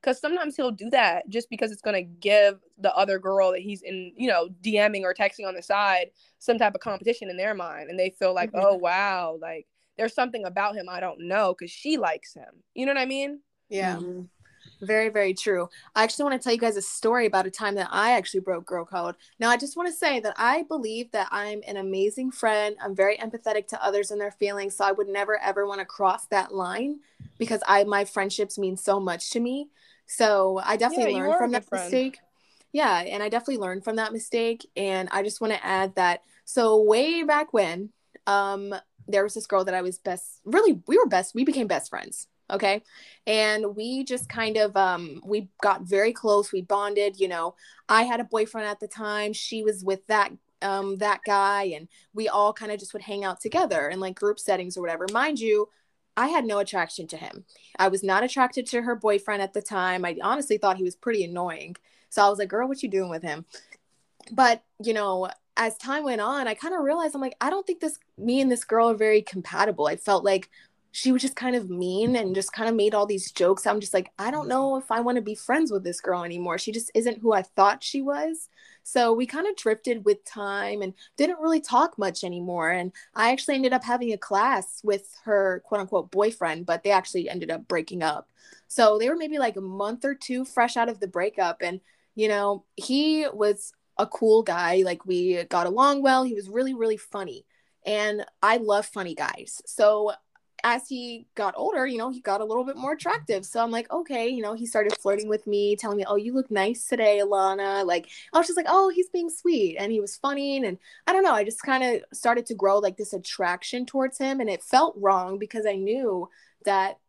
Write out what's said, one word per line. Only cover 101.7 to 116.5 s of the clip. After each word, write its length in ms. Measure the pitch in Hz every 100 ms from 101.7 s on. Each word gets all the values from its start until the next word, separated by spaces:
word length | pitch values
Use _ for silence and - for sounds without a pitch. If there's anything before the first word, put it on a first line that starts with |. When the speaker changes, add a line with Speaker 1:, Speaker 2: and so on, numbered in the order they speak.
| 330 262
Speaker 2:
you 100 | 240
know, 120 | 240
he 100 | 254
got 200 | 214 196
a 40 | 214
little 180 | 233
bit 120 | 254 269
more 160 | 262
attractive. 540 | 302 - 453 - 196 196
So 160 | 233
I'm 80 | 233
like, 180 | 226 226
"Okay," 360 | 330 330 254 233
you 140 | 247
know, 100 | 208
he 120 | 226 233
started 280 | 226 208 -
flirting 320 | 196 202 214
with 180 | 208 214
me, 300 | 202 202 208
telling 200 | 220 202
me, 60 | 190
"Oh, 80 | 208
you 180 | 220
look 160 | 262 262
nice 360 | 202 196 240 -
today, 320 | 240 214 208
Alana." 680 | 202 196 190 196 196 196 185
Like, 220 | 175 165 - -
I 40 | 311
was 80 | 359
just 80 | 349
like, 80 | 320
"Oh, 220 | 370 392
he's 180 | 349 359
being 200 | 359 339
sweet." 460 | - 349 294 190 165
And 120 | 202
he 80 | 220
was 160 | 202 -
funny. 420 | 277 277 277 277
And 140 | 226 185 - - -
I 60 |
don't 80 | 381
know, 80 | 381
I 100 | 233
just 180 | 208 -
kinda 380 | - 262 254 233 -
started 320 | - 240 240 233
to 80 |
grow, 240 | 220 196 202
like, 180 | 202 190
this 140 | 208
attraction 720 | 190 - - 180 180 - 247 247
towards 320 | 269 262 -
him. 220 | 269 269
And 100 | 226
it 120 | 185
felt 320 | - 262 311 -
wrong 400 | 196 190 180 196
because 260 | 208 233 214
I 100 | 196
knew 520 | 190 247 240 180 175 _ _